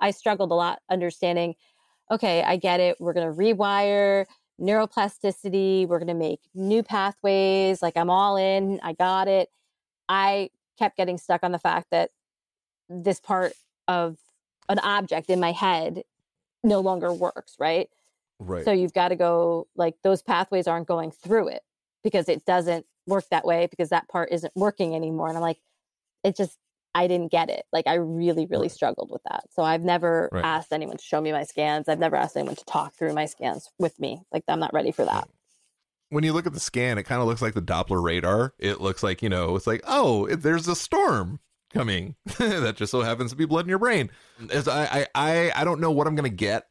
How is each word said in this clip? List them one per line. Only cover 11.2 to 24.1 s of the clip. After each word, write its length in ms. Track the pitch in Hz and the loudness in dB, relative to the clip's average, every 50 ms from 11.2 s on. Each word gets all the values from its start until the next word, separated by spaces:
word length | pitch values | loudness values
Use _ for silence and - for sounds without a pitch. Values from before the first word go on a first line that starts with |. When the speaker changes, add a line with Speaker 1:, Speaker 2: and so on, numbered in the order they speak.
| - - 180 170 - | -2 0 0 0 0
Speaker 1:
on 80 | 180 | 0
the 60 | 180 170 | -2 -2
fact 300 | - 175 165 170 175 - | 0 0 0 -2 -2 0
that 200 | - 170 170 - _ _ _ _ _ _ _ _ _ _ _ _ _ _ _ - | 0 0 0 0 _ _ _ _ _ _ _ _ _ _ _ _ _ _ _ -14
this 320 | 180 180 170 196 185 - | -12 -4 -2 -2 -2 -2
part 320 | - - 202 185 185 165 - - _ _ _ _ _ | -2 -2 0 0 0 -2 -4 -8 _ _ _ _ _
of 300 | - 180 175 170 170 160 - _ _ _ _ _ _ _ _ _ - | -2 0 0 0 -2 -4 -8 _ _ _ _ _ _ _ _ _ -2
an 80 | 202 202 | -2 0
object 500 | - 202 202 208 196 - 160 165 160 - | 0 0 0 0 0 -2 -2 -2 0 0
in 100 | 185 180 | 0 2
my 140 | 175 170 | 2 0
head 500 | 170 - 202 190 180 160 160 165 165 185 - _ _ _ _ _ _ _ _ _ _ _ - | 0 0 0 0 2 0 0 -4 -6 -8 -12 _ _ _ _ _ _ _ _ _ _ _ 2
no 160 | 220 208 190 | 2 4 4
longer 320 | 190 190 185 175 170 175 | 4 2 0 0 0 -2
works, 440 | 175 165 180 175 - - - - - - | -2 0 -2 -2 -2 -6 -12 -12 -6 -2
right? 320 | 143 156 165 180 - - _ _ _ _ _ _ _ _ _ - | 0 0 2 0 -2 -4 _ _ _ _ _ _ _ _ _ -14
Speaker 2:
Right. 260 | 101 92 92 87 78 | -8 -6 -6 -2 0
Speaker 1:
So 80 | 214 | 2
you've 220 | 202 185 180 170 - | 2 2 2 0 0
gotta 220 | 190 175 180 180 | 0 0 0 2
go, 520 | 170 175 170 170 170 170 170 170 165 165 - _ | 2 2 2 4 2 2 2 0 -2 -4 -6 _
like, 200 | - 175 165 165 _ | -2 -2 -2 -2 _
those 200 | - 190 190 175 | 2 2 2 2
pathways 440 | - - 185 175 190 - 202 185 175 | 0 0 0 0 0 0 -2 -2 0
aren't 220 | 170 165 170 165 - | 0 -2 -2 -2 -2
going 220 | 175 165 160 160 | -2 -2 -4 -6
through 380 | - _ - 175 220 226 190 - | -10 _ -4 0 2 2 2 0
it 140 | - - - _ _ _ _ _ _ _ | -4 -8 -12 _ _ _ _ _ _ _
because 260 | - 214 - 190 160 - | -4 0 0 0 2 0
it 180 | 156 151 - | 0 0 0
doesn't 400 | - 180 180 165 175 170 165 - _ _ _ _ | 0 2 2 2 0 -2 -4 -4 _ _ _ _
work 220 | - 196 196 175 - | -2 -2 -2 -2 -2
that 140 | - - - | -2 0 0
way 220 | 170 170 170 175 | 2 2 2 0
because 240 | 175 - - 175 151 | 0 -2 -4 -2 0
that 180 | 175 165 - | 0 0 -2
part 220 | - | -2